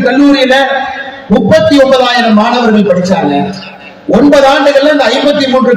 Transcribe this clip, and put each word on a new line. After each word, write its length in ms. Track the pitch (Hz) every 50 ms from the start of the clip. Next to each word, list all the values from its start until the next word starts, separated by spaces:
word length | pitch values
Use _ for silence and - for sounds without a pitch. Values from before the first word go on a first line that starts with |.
| 240
கல்லூரியில 480 | 247 262 277 285 285 277 262 262 254 262 269 269 269 - - - - - - - - - - - -
முப்பத்தி 420 | 196 262 - - 208 - - 311 294 277
ஒன்பதாயிரம் 560 | 262 262 269 247 247 240 240 240 233 226 214 208
மாணவர்கள் 480 | 214 240 247 247 233 220 208 208 196 202
படிச்சாங்க. 440 | 175 180 175 185 180 160 151 147 143 143 - - - - - - - - - - - - - - -
ஒன்பது 300 | 233 285 285 294 285 277 269
ஆண்டுகள்ல 420 | 285 302 285 285 247 269 285 302 294
இந்த 120 | 285 247 220
ஐம்பத்தி 360 | 247 285 285 294 285 285 269 254
மூன்று 200 | 247 254 220 240 196